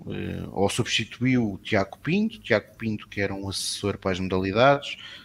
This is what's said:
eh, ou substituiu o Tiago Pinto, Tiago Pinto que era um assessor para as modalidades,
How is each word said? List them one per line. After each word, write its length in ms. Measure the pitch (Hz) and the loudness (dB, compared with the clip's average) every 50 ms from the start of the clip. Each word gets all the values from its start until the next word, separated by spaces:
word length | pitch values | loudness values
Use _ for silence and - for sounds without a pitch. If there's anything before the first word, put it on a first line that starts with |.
| - 104 | -10 -8
eh, 380 | 101 98 95 92 90 90 87 - | -8 -6 -6 -6 -6 -6 -8 -4
ou 180 | - - 101 98 | 0 2 2 2
substituiu 840 | - - 110 - - - 110 - - - 120 131 127 123 113 101 95 | 2 2 0 2 0 0 0 -2 -4 0 2 4 4 4 2 0 -2
o 40 | |
Tiago 400 | - - - 113 98 98 - - | -6 -2 0 2 2 2 0 -4
Pinto, 420 | - - 151 180 208 214 220 - - | -8 -4 0 0 2 0 0 -4 -4
Tiago 380 | - - 110 101 - - - | 0 2 2 2 2 -2 -10
Pinto 320 | - 113 110 104 101 - - | -6 -4 -4 -4 -4 -8 -8
que 100 | - 104 | -4 -2
era 140 | 101 98 98 | -2 -2 -2
um 160 | 98 98 98 | -4 -6 -6
assessor 480 | 90 - - - - - 104 101 95 | -4 -4 -4 -4 -4 -2 -2 -2 -2
para 140 | - - 95 | 0 -2 -2
as 80 | 90 90 | -2 0
modalidades, 800 | 92 92 95 92 95 98 98 113 127 143 143 143 - - - - - - - - | 0 0 0 0 0 2 4 6 6 6 6 4 0 -6 -10 -12 -14 -16 -18 -18